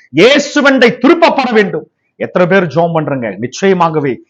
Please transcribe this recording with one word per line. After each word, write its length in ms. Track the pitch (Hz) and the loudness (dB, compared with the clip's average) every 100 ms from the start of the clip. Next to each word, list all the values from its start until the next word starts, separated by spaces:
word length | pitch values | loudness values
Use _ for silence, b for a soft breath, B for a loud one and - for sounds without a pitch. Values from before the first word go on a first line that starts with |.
| b 139 | b 2
இயேசுவண்டை 800 | 220 294 - 294 277 269 247 - | 4 4 0 0 2 2 2 2
திருப்பப்பட 540 | 285 339 320 - 247 | 0 2 2 0 -2
வேண்டும். 380 | 220 190 160 - _ _ - | 0 0 -4 -12 _ _ -10
எத்தனை 320 | 117 185 180 | -6 -2 0
பேர் 280 | 196 175 139 | 0 0 -2
ஜெபம் 200 | 170 165 | -2 -2
பண்றீங்க? 420 | 147 139 113 98 | -4 -4 -6 -8
நிச்சயமாகவே 760 | 123 - 196 180 165 156 139 117 - | -10 -4 0 0 0 -2 -4 -6 -10